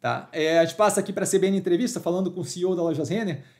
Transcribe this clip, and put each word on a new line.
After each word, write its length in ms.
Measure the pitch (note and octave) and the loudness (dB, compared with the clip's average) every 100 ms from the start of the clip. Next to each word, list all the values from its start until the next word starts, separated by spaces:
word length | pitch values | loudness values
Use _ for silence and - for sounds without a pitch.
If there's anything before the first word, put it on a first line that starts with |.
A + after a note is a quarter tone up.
tá? 280 | A#2+ A#2+ - | -6 -6 -6
É, 300 | D#3 D#3+ E3 | -4 2 4
a 40 | |
gente 120 | E3 - | 4 4
passa 240 | G#3 G3+ | 2 2
aqui 120 | G3 | -2
pra 140 | G3 F#3+ | -2 0
C 140 | G3 | 2
B 80 | F#3+ | 4
N 100 | G3 | 2
Entrevista, 400 | F#3 F3 B3 - | 2 2 0 -2
falando 320 | E3 F3+ F3+ | -2 -2 -2
com 120 | F3+ | -4
o 20 | |
C 160 | - F3 | -8 -4
E 40 | |
O 120 | F3+ F3+ | -2 0
da 60 | |
Lojas 260 | E3+ D3+ C#3 | -2 -2 -2
Renner. 340 | G3+ G3+ C#3+ - | -2 -4 -6 -12